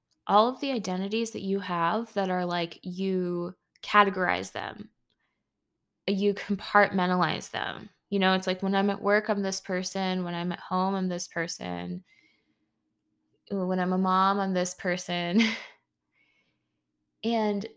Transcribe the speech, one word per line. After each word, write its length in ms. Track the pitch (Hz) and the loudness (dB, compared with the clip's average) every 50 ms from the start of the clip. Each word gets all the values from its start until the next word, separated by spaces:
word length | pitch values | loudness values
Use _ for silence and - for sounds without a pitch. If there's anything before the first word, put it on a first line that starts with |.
| _ _ _ _ - | _ _ _ _ -2
all 220 | - 190 208 220 247 | 4 6 6 6 6
of 120 | 262 269 | 2 -2
the 100 | - 277 | -4 -2
identities 640 | 269 233 185 190 180 185 190 202 214 226 233 220 - | -2 -2 -2 -4 -4 -4 -4 -2 -2 -2 -2 -2 -4
that 100 | 214 - | -6 -4
you 160 | 190 190 196 | -2 -2 -2
have 520 | 190 185 180 170 165 170 190 220 233 226 - | -2 -2 -2 0 0 2 0 0 -2 -4 -2
that 160 | 202 196 185 | -2 -2 0
are, 140 | 185 180 180 | 0 0 -2
like, 340 | 175 175 175 170 170 - - - | -2 -2 -2 -4 -4 -6 -10 -12
you 720 | 185 180 180 190 190 190 185 180 180 175 175 175 175 185 _ _ _ _ _ - | -10 -6 -2 -2 0 0 0 0 0 -2 -4 -4 -6 -10 _ _ _ _ _ -6
categorize 680 | - - 208 202 196 190 196 185 175 180 180 190 190 - | 2 6 6 6 6 4 0 0 0 0 0 -2 -4 -6
them, 380 | - - - - - 208 - _ _ _ _ _ _ _ _ _ _ _ _ _ _ _ _ _ _ _ _ _ _ - | -6 -8 -10 -10 -12 -16 -20 _ _ _ _ _ _ _ _ _ _ _ _ _ _ _ _ _ _ _ _ _ _ -4
you 280 | - 202 190 202 202 196 | -4 -2 0 2 0 0
compartmentalize 1160 | 202 - - 202 190 - - - 202 202 - - 190 180 180 185 180 175 156 - - - - | 0 -2 -4 -4 -4 -2 2 6 6 6 6 4 2 2 2 2 2 2 2 0 -2 -4 -4
them. 380 | - - - - - - - - _ _ _ - | -4 -4 -6 -6 -8 -10 -12 -16 _ _ _ -4
You 80 | 202 196 | -2 2
know, 160 | 190 190 190 | 4 4 4
it's 120 | 190 185 | 2 2
like, 160 | 190 185 185 190 | 0 -2 -2 0
when 120 | 190 196 | 0 2
I'm 160 | 196 196 202 | 2 2 2
at 120 | 196 - - | 0 0 2
work, 260 | 202 202 208 208 - | 2 2 2 2 2
I'm 140 | 214 202 196 | -2 0 0
this 180 | 190 185 - | -2 -2 -4
person. 640 | - - 185 180 185 180 - 196 190 185 185 185 180 | -4 -4 -4 -4 -4 -4 -4 -4 -2 -2 -2 -2 -2
When 100 | 175 175 | -4 -4
I'm 180 | 170 175 180 175 | -4 -4 -4 -4
at 80 | - | -6
home, 340 | - - 185 185 185 190 196 | -6 -4 -2 0 0 0 0
I'm 140 | 196 185 185 | -2 -2 -2
this 200 | 180 175 - - | -2 -4 -6 -6
person. 760 | - 175 165 175 - - - 90 87 87 - - - 180 185 _ _ _ _ _ _ _ _ _ _ _ _ _ _ _ _ _ _ _ _ _ _ _ _ _ _ _ _ - | -6 -6 -4 -4 -6 -8 -6 -6 -6 -6 -6 -6 -8 -10 -10 _ _ _ _ _ _ _ _ _ _ _ _ _ _ _ _ _ _ _ _ _ _ _ _ _ _ _ _ -6
When 280 | 202 196 185 180 185 185 | -4 -2 0 0 0 0
I'm 140 | 180 185 185 | 2 2 2
a 60 | 185 | 2
mom, 400 | 190 185 185 185 190 196 196 202 | 2 4 4 4 4 4 2 2
I'm 140 | 196 190 190 | 0 0 0
this 200 | 180 185 180 - | 0 0 0 -2
person. 680 | - - 185 175 180 - - 175 175 175 170 175 220 226 | -4 -2 -2 -2 -2 -4 -4 -4 -4 -2 2 2 4 4
<laughs> 60 | 220 220 - - - - _ _ _ _ _ _ _ _ _ _ _ _ _ _ _ _ _ _ _ _ _ _ _ _ _ _ _ _ _ - | 2 0 -4 -10 -14 -20 _ _ _ _ _ _ _ _ _ _ _ _ _ _ _ _ _ _ _ _ _ _ _ _ _ _ _ _ _ -4
And 420 | 226 233 226 214 214 208 202 196 - - | -2 0 0 0 0 0 -2 -4 -8 -12